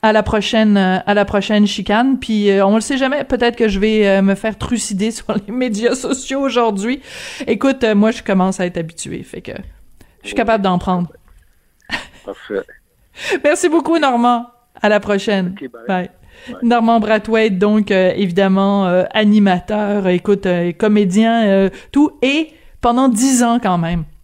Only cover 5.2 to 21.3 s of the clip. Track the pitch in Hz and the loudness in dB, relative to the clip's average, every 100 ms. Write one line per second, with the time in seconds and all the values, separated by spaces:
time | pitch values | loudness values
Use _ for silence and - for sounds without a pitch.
5.2 | - 214 - 240 254 208 233 269 - 262 | -6 -6 -4 -4 -4 0 -2 -2 -4 -6
6.2 | - 269 269 233 233 202 208 277 - - | -6 -4 -2 0 0 -2 -4 -6 -8 -18
7.2 | - - 277 202 269 262 233 208 220 233 | -16 -12 -4 0 0 0 0 2 2 0
8.2 | - 185 185 190 180 175 160 - - - | -2 0 0 -2 -4 -4 -10 -12 -12 -12
9.2 | - 151 - - 196 - - - - _ | -12 -14 -12 -14 -14 -20 -20 -20 -20 _
10.2 | - - 226 220 196 180 - 180 175 - | -8 -4 0 0 0 -2 -2 -4 -4 -10
11.2 | _ - _ _ _ _ _ - - - | _ -20 _ _ _ _ _ -12 -12 -20
12.2 | - - - - - - _ _ _ - | -16 -16 -8 -8 -8 -20 _ _ _ -14
13.2 | - 349 294 311 349 320 294 330 294 240 | -6 -2 -2 0 0 0 0 0 0 2
14.2 | 240 240 240 _ _ - 208 208 202 202 | 2 0 -4 _ _ -4 0 0 0 -2
15.2 | 196 202 180 196 131 117 113 185 180 _ | 0 -2 -2 -6 -14 -14 -6 -4 -4 _
16.2 | - - - 247 233 233 226 233 214 214 | -20 -20 -18 -4 0 2 4 2 2 -2
17.2 | 208 220 220 190 208 214 202 190 185 - | 0 0 2 2 2 2 2 2 2 2
18.2 | 196 175 196 190 196 202 185 180 - 220 | -2 0 2 2 2 2 2 0 0 0
19.2 | 214 208 202 180 - 214 208 208 190 180 | 2 4 4 2 -2 -4 -2 -2 0 0
20.2 | 180 202 196 175 175 170 220 214 202 185 | 2 0 0 -2 -2 0 2 2 2 2
21.2 | 226 | 2